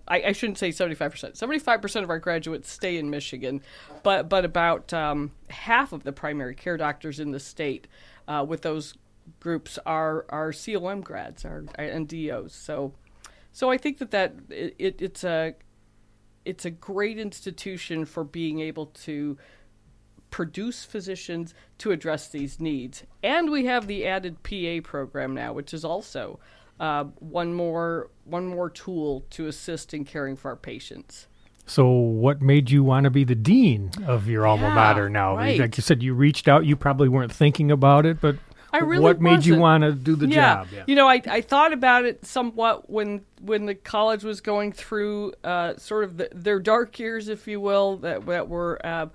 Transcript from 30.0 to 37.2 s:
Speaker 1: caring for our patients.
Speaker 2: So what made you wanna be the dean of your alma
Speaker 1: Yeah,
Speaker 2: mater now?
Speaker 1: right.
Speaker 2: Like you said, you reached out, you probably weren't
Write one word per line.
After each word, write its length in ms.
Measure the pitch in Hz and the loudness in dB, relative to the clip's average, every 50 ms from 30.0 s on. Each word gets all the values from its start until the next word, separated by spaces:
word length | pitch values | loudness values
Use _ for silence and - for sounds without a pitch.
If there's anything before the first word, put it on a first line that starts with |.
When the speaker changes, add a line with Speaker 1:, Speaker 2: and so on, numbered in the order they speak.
| 139 | -10
Speaker 1:
caring 320 | - - 156 139 135 135 | -8 -8 -8 -8 -6 -8
for 140 | 135 - 135 | -10 -10 -12
our 80 | 127 - | -12 -12
patients. 680 | - - 117 120 - - - - - - - - - _ _ _ _ _ _ _ _ - | -12 -14 -14 -14 -14 -16 -18 -18 -18 -20 -20 -20 -20 _ _ _ _ _ _ _ _ -2
Speaker 2:
So 200 | - - 131 127 | 4 4 6 6
what 520 | 127 123 120 117 113 110 113 135 143 147 | 6 6 4 2 2 2 2 2 2 4
made 300 | 135 135 139 147 135 117 | 4 6 6 6 6 6
you 120 | 139 143 139 | 6 6 6
wanna 280 | 135 131 135 139 139 | 6 6 6 4 4
be 120 | 127 139 139 | 4 4 4
the 120 | 123 123 | 4 2
dean 560 | 110 107 147 208 262 254 175 117 104 98 92 - 196 202 | 2 4 6 8 8 8 6 6 2 0 -4 -6 -6 -2
of 220 | 147 123 113 98 113 | 0 0 0 0 0
your 200 | 113 107 107 107 | 2 4 6 6
alma 220 | 107 104 104 104 | 6 6 4 4
Speaker 1:
Yeah, 60 | - | 6
Speaker 2:
mater 340 | 113 110 107 107 107 101 101 | 6 8 8 6 6 2 2
now? 260 | 104 104 98 95 190 | 2 2 2 2 2
Speaker 1:
right. 240 | 208 247 277 262 165 | 2 2 2 2 2
Speaker 2:
Like 180 | 123 113 - - | 2 0 0 -2
you 60 | - | 2
said, 180 | - 165 120 | 2 2 2
you 120 | 123 131 127 | 2 0 2
reached 340 | 120 139 147 147 - - 147 | 4 4 4 4 4 6 6
out, 180 | 139 156 160 | 6 6 6
you 100 | 147 147 | 4 2
probably 320 | 139 - 143 139 131 143 131 | 2 2 0 2 4 4 4
weren't 240 | 127 135 | 4 2